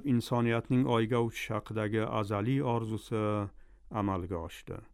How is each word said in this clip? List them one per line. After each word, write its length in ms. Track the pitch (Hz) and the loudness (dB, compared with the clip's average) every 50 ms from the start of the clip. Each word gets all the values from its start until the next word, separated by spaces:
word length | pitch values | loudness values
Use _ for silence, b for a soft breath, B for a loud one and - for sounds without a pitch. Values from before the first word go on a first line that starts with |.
| 135 | 2
insoniyatning 760 | 143 127 120 113 - 127 120 117 117 117 117 113 - 131 123 131 127 120 | 2 2 2 2 2 2 2 4 4 2 2 2 2 2 2 4 4 4
oyga 220 | 117 113 110 123 120 117 117 | 2 2 4 2 2 2 2
uchish 220 | - - - - 113 | 0 -6 -6 -4 -4
haqidagi 460 | 104 - - 107 110 107 104 107 110 107 - 117 110 | -4 -4 -4 -4 -2 -2 0 0 0 0 0 0 -2
azaliy 420 | 107 98 107 101 101 120 135 135 143 127 117 | -2 0 0 0 0 2 0 0 2 2 0
orzusi 500 | 117 113 110 110 104 - - 120 110 107 107 104 104 101 98 b b b b b b b b | 0 0 -2 -4 -6 -6 -4 -2 0 0 2 0 0 -2 -4 b b b b b b b b
amalga 480 | - 110 101 101 95 92 87 87 95 85 82 82 | -4 -2 0 0 0 -2 -2 -4 -4 -6 -6 -8
oshdi. 280 | - - - - 90 92 110 - | -12 -14 -12 -12 -12 -12 -12 -16